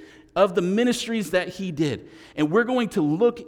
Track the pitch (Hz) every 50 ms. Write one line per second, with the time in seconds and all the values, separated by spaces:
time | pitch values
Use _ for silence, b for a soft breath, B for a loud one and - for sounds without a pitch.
0 | B B B B B B B 175 202 196 175 196 175 180 196 226 247 247 240 -
1 | - 220 226 220 190 151 180 180 170 180 - - 190 185 156 139 160 143 113 -
2 | - B B B B B B - 151 151 170 226 240 240 254 247 233 185 - 196
3 | 151 143 156 180 240 - 285 - -